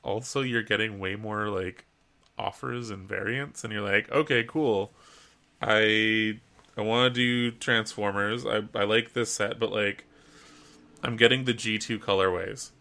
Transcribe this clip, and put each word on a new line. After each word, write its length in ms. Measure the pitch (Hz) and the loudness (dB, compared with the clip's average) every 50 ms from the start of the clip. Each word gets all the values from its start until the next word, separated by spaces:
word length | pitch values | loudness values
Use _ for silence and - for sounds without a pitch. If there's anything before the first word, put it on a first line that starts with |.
| - | -4
also 380 | 127 101 113 127 - - 139 | -4 -4 -4 -6 -6 -4 -4
you're 220 | 135 127 120 117 107 | -2 0 -2 -2 0
getting 360 | - 104 104 110 110 104 98 | 0 0 0 0 -2 -4 -6
way 160 | 98 95 98 | -6 -6 -6
more, 320 | 107 110 107 107 104 107 104 | -6 -6 -6 -4 -4 -4 -2
like, 360 | 101 92 92 92 - - - _ _ _ _ _ _ _ _ _ _ | -2 -4 -4 -6 -8 -12 -20 _ _ _ _ _ _ _ _ _ _
offers 520 | - - - - - - 127 120 123 120 110 | -8 -6 -6 -6 -6 -8 -8 -6 -6 -8 -8
and 180 | 101 95 95 | -10 -12 -10
variants, 560 | 98 101 98 101 101 120 135 143 - - - - | -8 -6 -6 -4 -4 -4 -4 -6 -8 -12 -12 -10
and 80 | 113 | -8
you're 100 | 110 104 | -6 -6
like, 300 | 104 101 98 107 110 - | -2 2 2 2 2 2
"Okay, 320 | - 143 156 - 139 120 113 | 0 0 2 2 2 0 0
cool. 480 | 117 - 156 156 127 107 98 101 - _ _ - - - - - _ _ _ _ _ _ _ | 0 -2 0 2 2 2 2 0 -4 _ _ -20 -20 -20 -20 -20 _ _ _ _ _ _ _
I, 760 | 110 110 107 107 110 107 107 110 110 110 110 110 110 107 110 110 _ _ _ - _ _ _ | 0 4 4 6 6 4 4 4 4 4 2 2 2 0 -2 -6 _ _ _ -20 _ _ _
I 60 | - | -6
wanna 280 | 107 110 113 120 123 127 | -2 0 2 4 4 2
do 420 | 123 123 123 123 123 123 120 120 | 4 2 2 2 2 0 0 -2
Transformers. 920 | 117 - - - 120 113 110 107 - - 104 101 98 101 101 104 110 120 113 | -4 -4 -2 0 0 0 0 -2 -4 -2 -2 0 0 0 0 0 -2 -4 -4
I, 180 | 107 - 107 104 104 - | -2 -2 -2 -2 -4 -2
I 80 | 113 101 | -2 0
like 300 | 104 107 117 117 - _ | 2 2 0 0 0 _
this 180 | 123 117 - | -4 -2 -2
set, 280 | - - 104 101 - 113 | -2 -2 -2 -4 -2 -2
but, 120 | 113 104 | -4 -2
like, 340 | 101 107 104 101 101 - - _ _ - - - - - - - - - - - - - - - - - - | 0 0 0 0 -2 -4 -14 _ _ -20 -20 -20 -20 -20 -20 -20 -20 -20 -20 -20 -20 -20 -20 -20 -18 -8 -6
I'm 120 | 123 117 | -6 4
getting 300 | 110 117 117 127 131 131 | 6 8 8 8 6 2
the 80 | 127 117 | 0 -2
G 240 | 113 - 113 107 | 0 -2 -2 -2
two 220 | 107 - - 113 104 | -2 -2 -4 -6 -4
colorways 720 | - - 101 95 95 95 90 87 90 101 104 - - - _ _ | 0 2 4 4 4 4 2 0 -4 -6 -8 -10 -14 -16 _ _